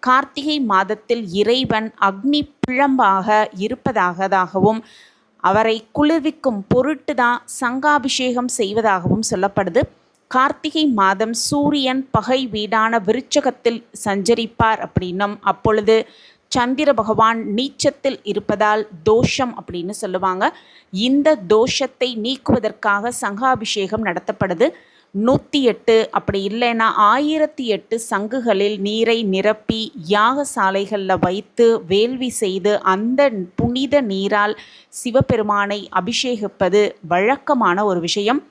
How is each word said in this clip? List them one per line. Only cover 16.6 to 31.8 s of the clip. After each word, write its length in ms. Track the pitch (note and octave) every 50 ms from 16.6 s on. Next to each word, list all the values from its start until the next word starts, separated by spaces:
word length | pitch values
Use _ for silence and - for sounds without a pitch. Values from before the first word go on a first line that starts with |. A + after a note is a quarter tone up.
| A#3+ A#3+ C4 B3+ D4+ C#4+ C#4+ A3+
பகவான் 440 | G#3+ G#3+ A3 G#3 A3 A3 A3+ A3+ A3 G3+ G3+ G#3+
நீச்சத்தில் 600 | C4 C#4+ - _ - C#4+ C#4 - _ C#4 B3+ - _ G#3
இருப்பதால் 520 | G3 G3 - - G#3 G3+ G#3+ G#3 G#3+ A3 G#3 - G3 D#3+ D#3 G#3+
தோஷம் 460 | G#3+ A#3 B3 - - - C4 A#3+ A3+ -
அப்படின்னு 340 | F#3 - F#3 F3+ E3 F3+ G#3+ -
சொல்லுவாங்க. 460 | - G3 F3+ F3+ F#3 F#3+ F#3 F#3 G#3 D4 - - _ _ _ - _ _ - F#3 A3 B3+
இந்த 280 | C4+ C#4+ C#4+ D#4 D#4 A#3+ F#3+ E3+ G#3+
தோஷத்தை 560 | G#3+ A3+ C4 - - C#4 B3+ - _ B3 B3+ B3 A3+ G#3
நீக்குவதற்காக 880 | A#3+ C4+ B3 _ - C#4+ B3+ G#3+ G#3+ G#3+ _ - G#3+ G3+ G3+ G3+ A#3+ B3 -
சங்காபிஷேகம் 840 | - G3+ G3+ G3 B3+ C4 B3+ A#3 A3+ - - G#3+ G3 F3+ G#3+ A3 A3+ G3+
நடத்தப்படுது. 600 | F3 F3 - - G3+ - G3+ F#3+ F3+ E3 A3+ D#4+ - - _ _ _ _ _ _ _
நூத்தி 460 | G3 G#3+ A#3+ C4+ - - _ - D4 C4+ A#3+
எட்டு, 240 | G3+ - - - A3+ A3+ A3 - - G3+
அப்படி 220 | - - G3+ G3 G3 G3+
இல்லைன்னா 400 | G3+ A#3 B3 A#3+ A#3 A3+ A3+ A3 - - G#3 G#3 A3
ஆயிரத்தி 520 | C4 D4 D4 D#4 D#4 D4+ D4+ D4+ - C4 A#3 G#3 F#3+
எட்டு 200 | - _ A3+ A#3 A3+ -
சங்குகளில் 680 | A3+ G3 G3+ G#3+ A#3 C4+ A#3 A#3+ G3+ F#3+ G3+ G3+ G#3+ G3 G3 G3+
நீரை 300 | G#3 A3 A3+ A3 A#3 A3+ A3+ G3 F#3+
நிரப்பி 480 | F#3+ G3 G#3 G#3+ G#3+ - - - A3 A3 - _ A#3+ D#3+ D#3+ G3+ G#3
யாகசாலைகள்ல 1000 | G#3+ A#3 C4 C#4+ C#4+ C4+ - B3 G3+ F#3+ F#3+ G3 G3+ G3 G#3+ G3+ G3 F#3 F#3 F3+ F#3 F3+
வைத்து 420 | F3+ G3+ G3+ _ _ - A#3+ A3+ A3+ A3